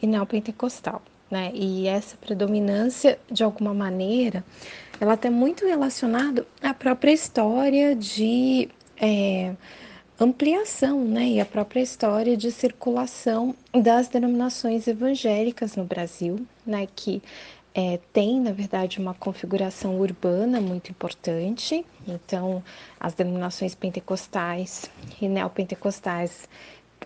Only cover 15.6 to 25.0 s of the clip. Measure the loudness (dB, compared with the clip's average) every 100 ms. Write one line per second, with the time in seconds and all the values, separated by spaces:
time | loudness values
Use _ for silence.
15.6 | -4 -4 -4 -4 -6 -4 -4 -4 -8 _
16.6 | -6 -4 -4 -6 -4 -4 -6 -20 -20 -20
17.6 | _ -2 -2 -2 0 2 2 2 0 -2
18.6 | -2 -2 -2 -4 -6 -6 -6 -6 -4 -2
19.6 | -2 -4 -4 0 0 0 0 2 2 0
20.6 | 0 -4 -8 -10 -10 -8 -4 -2 -2 -4
21.6 | -2 -4 -4 -14 -10 -10 -6 -4 -2 -4
22.6 | -6 -18 -20 -10 -8 -2 -2 -2 -4 -4
23.6 | -6 -4 -6 -6 -6 -6 -4 -4 -2 -4
24.6 | -6 -10 -16 -16